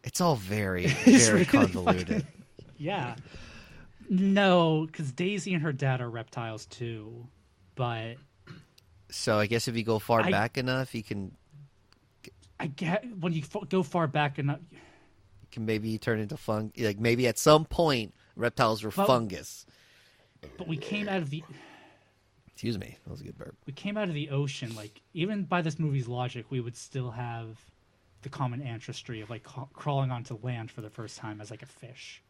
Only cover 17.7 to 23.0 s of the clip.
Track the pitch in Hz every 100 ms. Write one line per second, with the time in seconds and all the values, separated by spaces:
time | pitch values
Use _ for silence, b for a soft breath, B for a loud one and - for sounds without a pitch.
17.7 | - 165 127 107 _ b - 120 - 117
18.7 | 110 107 185 196 123 110 85 - - -
19.7 | b b b b b b b - - 165
20.7 | 156 - 208 208 190 147 151 - 139 B
21.7 | B B B B B B _ _ - 113
22.7 | 104 - -